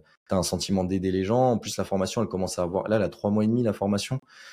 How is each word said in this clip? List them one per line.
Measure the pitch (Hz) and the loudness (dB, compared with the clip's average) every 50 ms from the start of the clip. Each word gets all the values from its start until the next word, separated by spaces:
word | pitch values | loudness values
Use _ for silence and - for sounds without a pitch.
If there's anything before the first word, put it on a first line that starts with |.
| - _ _ _ _ - | -6 _ _ _ _ -2
t'as | 101 | 0
un | 92 85 | 0 0
sentiment | - 95 85 - - 98 95 92 | 0 -2 -4 -2 0 0 0 0
d'aider | 87 95 95 90 95 | 0 0 0 0 0
les | 92 92 95 | 0 0 0
gens. | 95 113 123 131 127 | 2 2 4 4 4
En | 117 101 | 2 2
plus, | - 107 - - | -2 -4 -6 -4
la | 95 | -4
formation, | - 98 95 95 95 - - | -2 0 0 0 0 0 -2
elle | 90 87 | -2 -2
commence | - 92 95 87 - - | -2 -4 -4 -4 -2 -2
à | 87 | -2
avoir, | 85 92 92 - 101 | 0 0 -2 0 2
là, | 107 110 | 2 2
elle | |
a | 98 85 | 2 0
trois | - - - 104 | -2 -2 -2 0
mois | 104 107 107 | 2 2 2
et | 110 | 2
demi, | 113 123 120 | 2 2 2
la | 110 101 | 0 0
formation. | - 98 101 104 101 - - 131 131 - _ - - - - | 0 0 0 0 0 0 -2 -6 -6 -8 _ -20 -20 -20 -20